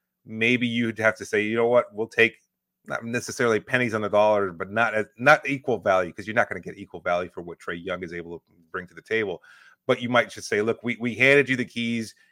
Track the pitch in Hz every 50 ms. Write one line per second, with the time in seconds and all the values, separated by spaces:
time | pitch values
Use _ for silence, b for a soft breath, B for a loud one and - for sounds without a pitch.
0 | _ _ _ _ _ 107 110 110 113 117 123 120 120 120 117 120 120 113 110 104
1 | 110 110 - - 101 - - 104 104 107 110 117 117 117 123 120 117 - 107 101
2 | 113 113 - - 113 113 113 - _ _ _ _ _ _ _ _ _ - - -
3 | 113 117 117 123 - - 113 - 127 117 110 104 98 - - 127 123 117 104 110
4 | 107 101 98 104 104 107 107 104 101 95 87 80 92 95 101 113 117 113 107 107
5 | 104 - _ - 123 139 156 143 - 131 143 135 - - 120 101 - 104 95 92
6 | 92 85 - - 98 104 107 117 104 - 98 92 85 90 - 98 101 - - 87
7 | - 90 87 87 92 87 - - 87 87 85 - - - 87 87 85 92 90 87
8 | 92 82 87 87 82 85 85 82 - _ 90 87 85 _ - 95 90 87 85 82
9 | - - 113 113 110 98 87 80 b b b b b b b b _ - 127 117
10 | 123 117 123 120 113 101 - - - - 113 104 104 113 110 - - 123 117 101
11 | 117 123 110 98 127 135 139 143 139 - 135 123 123 - - 120 117 117 117 117
12 | 110 104 - _ _ _